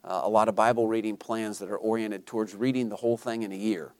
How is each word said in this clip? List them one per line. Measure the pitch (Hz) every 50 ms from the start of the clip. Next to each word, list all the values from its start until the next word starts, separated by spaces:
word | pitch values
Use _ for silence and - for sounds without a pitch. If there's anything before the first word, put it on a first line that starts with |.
| -
uh, | 90 92 90 69
a | 98
lot | 107 107 107 110
of | 101
Bible | 104 110 117 120 117 117 110
reading | 113 113 104 110 104
plans | - - - 113 113 110 110 101 90
that | 101 95
are | 104
oriented | - - 110 113 113 110 107 104 95 95
towards | - - 110 110 104 101
reading | 98 120 131 127 127 123 110
the | 104
whole | - - 117 117
thing | 117 - 123 113 113
in | 113 98
a | 95
year. | 95 104 110 101 85 76 - - _